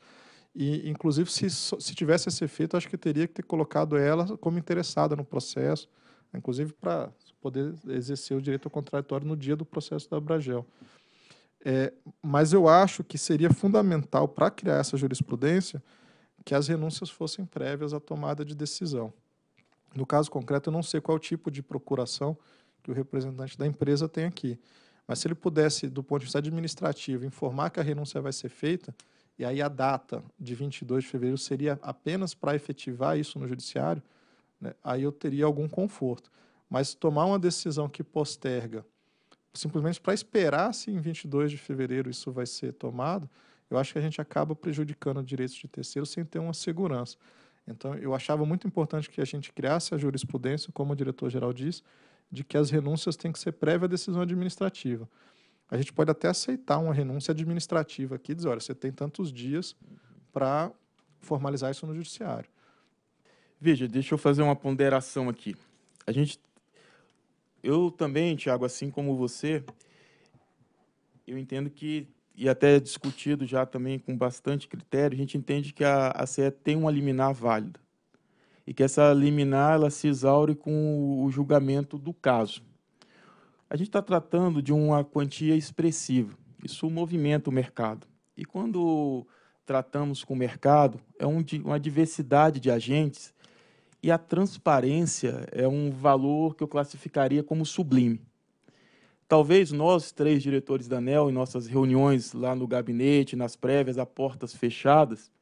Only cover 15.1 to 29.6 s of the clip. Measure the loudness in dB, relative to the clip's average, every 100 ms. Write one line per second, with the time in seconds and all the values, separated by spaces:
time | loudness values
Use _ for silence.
15.1 | 0 -2 0 2 2 0 -8 -16 _ _
16.1 | _ _ _ -2 0 0 -2 -2 -6 -10
17.1 | -8 -8 -6 -10 -6 -6 -6 -6 -8 -8
18.1 | -6 -4 -6 -6 -8 -8 -6 -6 -4 -6
19.1 | -12 _ _ _ _ _ _ _ -8 0
20.1 | 2 2 -4 -2 -2 -2 -4 -2 -4 -2
21.1 | -2 -2 -6 -6 -8 -8 -10 -4 -4 -2
22.1 | -4 -4 -6 _ _ _ _ -8 -6 -4
23.1 | -4 -6 -8 -12 -4 -4 -2 2 2 0
24.1 | -2 -4 -4 -6 -6 _ _ _ _ -8
25.1 | -4 -4 -2 -2 2 2 2 -6 -8 -4
26.1 | -4 -2 -4 -2 -4 -6 -4 -4 -4 -6
27.1 | -6 -6 -6 -6 -2 -4 -2 -4 -4 -6
28.1 | -6 -6 -8 -10 -6 -4 -4 -6 -18 -20
29.1 | _ _ _ -6 -2